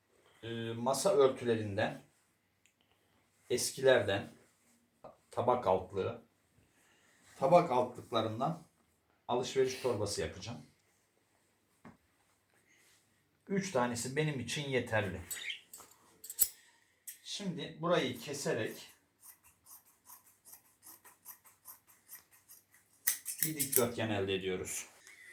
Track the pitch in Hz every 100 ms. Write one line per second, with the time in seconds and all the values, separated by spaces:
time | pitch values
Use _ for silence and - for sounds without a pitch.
0 | _ _ _ _ 113 117 113 117 120 135
1 | 196 143 131 - 123 110 104 98 123 -
2 | - _ _ _ _ _ _ _ _ _
3 | _ _ _ _ _ 123 - - 131 123
4 | 98 98 - - - _ _ _ _ _
5 | - - _ - 113 120 95 92 - 98
6 | 104 - - _ _ _ _ _ _ _
7 | _ _ - - 135 131 - 123 123 -
8 | - 117 107 110 147 165 - _ _ _
9 | _ _ - 123 131 135 131 - 127 107
10 | 101 - 82 - - - - _ _ _
11 | _ _ _ _ _ _ _ _ - -
12 | _ _ _ _ _ _ _ _ _ _
13 | _ _ _ _ - 196 - 131 123 117
14 | 127 143 156 131 117 151 143 127 113 110
15 | 95 87 - - - - - - - -
16 | _ _ - - - - - _ _ _
17 | - - - - 196 143 156 156 170 170
18 | - - 151 139 170 123 110 - - -
19 | _ _ - - - _ - - - _
20 | - - - _ - - _ _ - -
21 | - - - - - _ - - _ -
22 | _ - _ - _ - _ - _ _
23 | - - - - 160 151 135 - 117 117
24 | 113 101 95 95 92 92 - - - -
25 | - - -